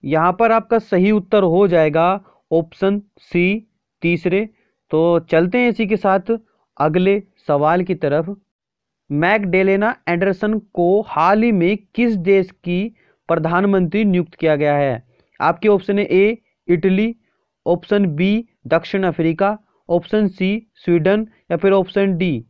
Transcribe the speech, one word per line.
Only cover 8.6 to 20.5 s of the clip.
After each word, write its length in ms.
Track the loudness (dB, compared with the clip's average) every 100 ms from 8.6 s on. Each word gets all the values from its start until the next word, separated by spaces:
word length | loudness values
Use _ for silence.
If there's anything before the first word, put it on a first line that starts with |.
| _ _ _ _ _
मैगडेलेना 840 | -2 0 0 0 0 2 0 0 -4 -6
एंडरसन 520 | -2 -2 -2 -2 -4
को 420 | -6 -4 0 0
हाल 420 | -2 -2 2 2
ही 80 | 2
में 260 | 2 0 -2 _ -2
किस 200 | -2 -2
देश 360 | 0 0 0
की 440 | -8 -6 -4 -4 _ _ _ -4
प्रधानमंत्री 800 | -2 0 0 0 0 0 0 0
नियुक्त 300 | 0 -2 -4
किया 200 | -2 0
गया 200 | 0 0
है? 280 | 0 -4 _ _ _ _
आपके 260 | -2 0 0
ऑप्शन 320 | 0 0 -2
है 60 | 0
ए 320 | 2 2 -2 _ _ -2
इटली, 480 | 0 2 0 -2 -6 _ _ _ _ -4
ऑप्शन 380 | -4 0 0 0
बी 420 | 0 0 0 -4 _ -4
दक्षिण 360 | -4 -2 -4
अफ्रीका, 560 | -2 -2 -2 0 -2 -2 _ _ -4
ऑप्शन 380 | -4 0 -2 -2
सी 440 | -2 -4